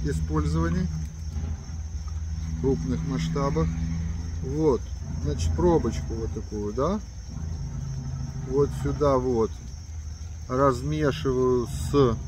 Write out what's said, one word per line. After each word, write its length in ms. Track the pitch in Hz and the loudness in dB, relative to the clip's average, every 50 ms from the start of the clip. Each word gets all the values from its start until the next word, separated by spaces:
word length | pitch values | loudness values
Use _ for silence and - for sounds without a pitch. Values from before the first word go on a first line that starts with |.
| 76 | -2
использований, 840 | 76 78 78 78 78 78 78 76 78 80 80 82 85 85 92 92 85 80 80 78 78 78 - - - - - - - - - - - - - - - - - - - - - - - - - - - - - | 0 0 0 0 2 2 2 2 2 2 2 2 2 2 2 0 0 -2 -2 -4 -6 -6 -8 -8 -4 -4 -4 -2 -2 -4 -6 -6 -8 -8 -8 -8 -6 -6 -6 -6 -4 -6 -6 -4 -4 -4 -4 -4 -4 -4 0
крупных 380 | 82 80 - - - 82 80 80 80 80 | 2 2 2 2 2 -2 0 0 0 -2
масштабах. 600 | 80 80 80 - - - - 139 - 160 165 165 160 - - - - - - - - - - - - - - | -2 -2 0 0 0 0 0 2 2 2 2 2 0 0 -2 -2 -2 -2 -2 -2 -4 -4 -4 -4 -4 -4 -4
Вот, 380 | - 139 151 156 156 127 104 - - - - - - - - - | -2 0 2 4 4 4 4 0 -4 -8 -8 -6 -6 -6 -2 -2
значит, 320 | 143 151 - - - - | -2 0 0 2 0 2
пробочку 580 | - 160 180 170 151 123 117 107 - - - 117 | 4 4 6 6 6 4 2 0 -2 -4 -4 -4
вот 180 | 113 113 110 - | -4 -4 -4 -4
такую, 380 | 113 104 - 107 104 104 104 104 | -6 -6 -6 -6 -4 -4 -2 -2
да, 260 | 117 135 165 196 214 - - - - - - - - - - - - - - - - - - 131 - - - - - - - - - - 131 | 0 0 0 0 -2 -4 -8 -12 -12 -12 -10 -8 -6 -6 -6 -6 -6 -6 -6 -6 -6 -6 -6 -6 -6 -6 -6 -6 -4 -6 -6 -6 -6 -6 0
вот 200 | 127 139 143 135 - - - | 4 4 4 4 2 -2 -2
сюда 340 | 143 135 131 147 143 135 131 | -2 0 2 4 4 4 4
вот 320 | 127 131 123 113 110 104 - - - - - - - - - - - - - - - - - - - - | 4 4 4 4 2 2 0 -6 -10 -10 -10 -12 -12 -10 -10 -10 -8 -8 -10 -10 -10 -10 -10 -10 -6 -4
размешиваю 1200 | 127 131 139 139 127 120 127 147 151 151 151 143 127 156 - 139 127 127 127 127 127 123 117 110 | 2 4 6 4 4 4 0 -2 0 2 2 2 2 2 0 0 2 4 4 4 4 4 2 0
с 480 | - - - - - 143 139 120 113 - - | -4 -4 -2 2 6 6 6 6 6 2 -2